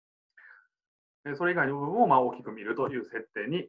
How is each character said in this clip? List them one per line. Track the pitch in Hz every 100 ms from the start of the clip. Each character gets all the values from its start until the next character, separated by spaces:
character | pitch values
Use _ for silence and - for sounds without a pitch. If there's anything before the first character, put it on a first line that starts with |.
| _ _ _ - - - _ _ _ _ _ _ 143
え |
ー、 | 139
そ |
れ | 175
以 |
外 | 175 135
の | 143
部 | 143
分 | 220
を、 | 202
ま | 131
あ、 |
大 | 123
き | -
く | 110
見 | 110
る | 104
と | 117 131
い | 127
う |
設 | 104 113 -
定 | 107 113
に、 | 170